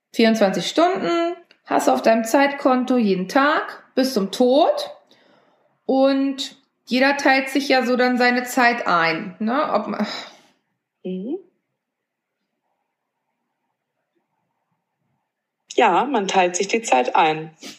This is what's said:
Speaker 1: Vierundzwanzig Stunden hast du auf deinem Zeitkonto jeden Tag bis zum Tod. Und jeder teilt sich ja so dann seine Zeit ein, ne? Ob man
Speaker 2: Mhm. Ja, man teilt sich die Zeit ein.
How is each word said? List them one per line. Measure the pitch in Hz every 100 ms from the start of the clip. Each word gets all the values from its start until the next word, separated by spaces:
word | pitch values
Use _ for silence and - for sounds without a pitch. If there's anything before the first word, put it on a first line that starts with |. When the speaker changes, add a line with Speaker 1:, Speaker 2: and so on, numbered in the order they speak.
| _
Speaker 1:
Vierundzwanzig | - 226 220 196 185 -
Stunden | - 349 381 339 339 339 359 _ _ -
hast | - -
du |
auf | 254
deinem | 233 226
Zeitkonto | 220 285 277 277 277 254 254 254
jeden | 208 180 185
Tag | 269 285 330 - - _
bis | - 262
zum | 214 190
Tod. | - 247 269 523 605 - - _ _ _ _ _ _ _ _
Und | - 269 269 269 277 262 - - _ _
jeder | - 247 269 277
teilt | 285 269 262
sich | 294 277
ja | 262 233
so | 247
dann | 247 247
seine | 247 247
Zeit | 247 - 240 240 -
ein, | 175 165 160 202 -
ne? | 220 262 311
Ob | 214 214
man | - 214 - - - _ _ _ _ _ _
Speaker 2:
Mhm. | 185 185 220 359 - _ _ _ _ _ _ _ _ _ _ _ _ _ _ _ _ _ _ _ _ _ _ _ _ _ _ 339 _ _ _ _ _ _ _ _ _ _ _ _ _ _ _
Ja, | - 226 180
man | 240 247 196
teilt | 190 180
sich | 180 -
die | 226
Zeit | - 254 247 -
ein. | 160 156 160 - -